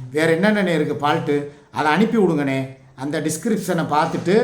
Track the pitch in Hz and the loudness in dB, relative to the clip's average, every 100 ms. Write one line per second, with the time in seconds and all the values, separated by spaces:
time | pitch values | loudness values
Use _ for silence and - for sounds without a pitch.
0 | - 151 165 165 214 208 185 156 147 139 | -6 0 2 4 2 2 2 0 0 -2
1 | 143 160 156 143 143 - - 107 151 160 | -2 -2 0 -2 -2 -12 -10 -2 2 2
2 | 220 233 180 151 135 135 135 - - - | 2 2 2 2 0 -2 -4 -10 -20 -10
3 | 143 156 151 - 233 208 165 170 143 151 | -6 -4 -4 -4 -2 -2 -2 -2 0 0
4 | 165 165 170 214 | 0 -2 0 2